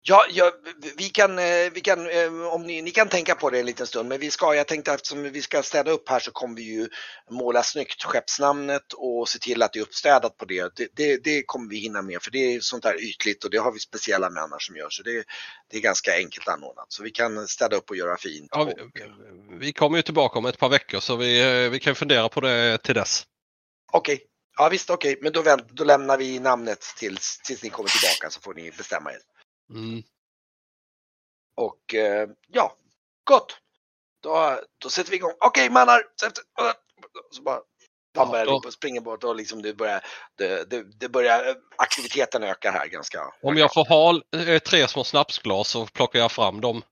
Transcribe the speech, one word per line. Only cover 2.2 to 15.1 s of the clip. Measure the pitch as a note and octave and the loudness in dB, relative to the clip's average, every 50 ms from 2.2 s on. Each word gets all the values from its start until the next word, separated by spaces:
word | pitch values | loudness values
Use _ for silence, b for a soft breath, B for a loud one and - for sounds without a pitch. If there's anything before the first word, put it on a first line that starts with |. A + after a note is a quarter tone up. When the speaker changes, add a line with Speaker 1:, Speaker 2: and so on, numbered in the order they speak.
| E3+ E3 E3 E3 E3+ E3+ E3 | 0 0 -2 -6 -6 -4 -4
Speaker 1:
om | E3+ E3+ | -6 -6
ni, | E3+ E3+ D#3+ | -8 -10 -8
ni | D#3+ F3 | -8 -2
kan | E3+ A3 A3 F#3+ | 2 2 2 2
tänka | - F3 D#3+ E3+ E3+ | 2 0 2 0 0
på | - - C#3 | 0 0 0
det | B2 B2 | 0 0
en | B2 | -2
liten | B2 A#2 - B2+ | -2 -4 -6 -10
stund, | A#2 - A#2+ A2+ B2 | -6 -4 -6 -4 -4
men | C3 C3+ | -6 -6
vi | C#3+ D3+ | -6 -6
ska, | - - F#3 D#3+ D3+ | -2 0 2 2 2
jag | D3 D3 | 2 0
tänkte | - D#3+ D3+ C#3+ D#3 C#3+ | 0 -4 -4 -2 -4 -4
eftersom | C3+ - - D3 C#3+ C#3+ | -4 -4 -10 -8 -8 -10
vi | C#3 C3+ D3 | -8 -8 -10
ska | C3 - - D3+ B2+ | -8 -2 -2 -2 -2
städa | - - D3+ C#3 D3+ | 0 -2 0 0 0
upp | D#3+ D3+ _ - | -2 -2 _ -2
här | C3 A#2+ | -2 -2
så | - B2 | -2 -4
kommer | - - C3 A#2+ A2+ | -8 -8 -8 -8 -8
vi | A2+ A#2 | -12 -10
ju | A2 A2 A2 A2+ A2 B B B B B B B _ | -8 -6 -6 -6 -6 B B B B B B B _
måla | A#2 B2+ B2 A#2+ A#2+ A#2+ A#2+ | -10 -4 -2 2 2 2 2
snyggt | - - D3 C3 - - - - | 0 -4 -6 -8 -8 -8 -8 -6
skeppsnamnet | - - A#2+ - - - - C#3+ C#3+ C#3+ C#3+ C#3+ C#3 C#3 C#3 _ _ - | -2 -2 -4 -2 -4 -4 0 2 2 2 0 -2 -4 -4 -4 _ _ -12
och | - C3+ B2+ A#2+ A#2+ A#2 - | -8 -6 -4 -4 -2 -2 -4
se | - A#2+ | -4 -6
till | - B2 A#2+ A#2 | -4 -4 2 2
att | A2+ G#2 - | 2 0 0
det | A2 | -6
är | G#2+ | -8
uppstädat | - - - - D3 C#3+ B2+ A#2 A2 _ | -6 -8 0 4 4 4 6 4 0 _
på | _ A2 | _ -10
det. | F#2 F#2 F2+ F2+ F2+ _ | -6 -4 -4 -4 -6 _
Det, | - A#2+ - _ | -8 -8 -8 _
det, | - D3+ D3 C#3 B2 A#2+ | -2 0 0 0 0 0
det | D3+ D3+ C#3+ B2+ | -2 -2 -2 -2
kommer | - - B2+ A#2 G#2 | -4 -10 -10 -10 -10
vi | G#2 | -10
hinna | G#2+ G2+ A2+ G#2 G2+ | -10 -8 -8 -8 -8
med, | F#2+ F#2+ F2 F2 | -8 -8 -10 -10
för | - - | -10 -6
det | - C3+ C3 B2 A#2+ | -2 0 0 0 0
är | A#2 | -2
sånt | - - B2+ A#2+ - | -4 -6 -6 -2 -2
där | A2+ F2+ E2 A2 | -2 -2 -2 -6
ytligt | A2 - - - G#2+ G2+ _ - | -10 -8 -4 -4 -4 -4 _ -6
och | G2 | -2
det | F#2+ | -2
har | A2 A2 B2 | 0 0 0
vi | A2 G#2+ | -2 -4
speciella | - _ - G#2+ - G#2+ G2 F#2+ F#2 F2+ | -12 _ -10 -8 -2 0 0 0 0 -2
människor | F2 D#2+ D#2 D2+ D2 D2+ | -2 -6 -8 -8 -8 -12
som | - - F2 | -12 -12 -10
gör, | D#2 D2+ D2+ | -12 -12 -10
så | - - G2 | -12 -10 -8
det, | A2+ | -6